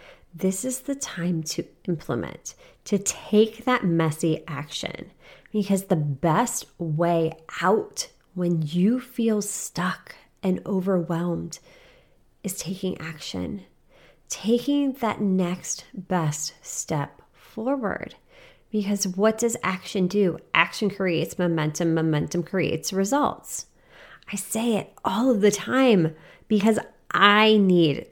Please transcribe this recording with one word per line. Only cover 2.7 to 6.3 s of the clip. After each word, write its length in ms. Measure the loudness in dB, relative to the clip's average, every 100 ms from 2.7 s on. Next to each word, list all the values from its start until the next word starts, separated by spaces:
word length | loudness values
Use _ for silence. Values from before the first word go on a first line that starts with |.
| _
to 160 | -4 -2
take 640 | -2 -8 2 4 4 2
that 220 | -2 0 2
messy 580 | 2 2 0 0 -2 -4
action, 640 | -10 -10 -8 -8 -10 -16 -20 -20 -20 _
because 320 | -2 0 0 2
the 100 | 0
best 720 | 0 0 2